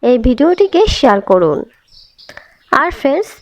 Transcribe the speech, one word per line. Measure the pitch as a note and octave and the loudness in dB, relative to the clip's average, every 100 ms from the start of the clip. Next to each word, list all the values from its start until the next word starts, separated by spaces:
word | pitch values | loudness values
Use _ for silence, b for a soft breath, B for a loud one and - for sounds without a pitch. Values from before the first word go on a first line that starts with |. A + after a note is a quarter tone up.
এই | A#3+ B3 B3+ | -2 0 0
ভিডিওটিকে | A#3+ D#4 F4+ G4 E4+ G#4+ - | 0 0 0 0 0 0 2
শেয়ার | B3 G3+ - | 2 2 0
করুন। | F#3 E3 C#3+ - _ _ - - _ - B B B _ | 0 0 -2 -8 _ _ -20 -20 _ -20 B B B _
আর | B3 E4 - | -4 -4 -4
ফ্রেন্ডস, | C#4 D#4 A4 - | -2 -2 -6 -14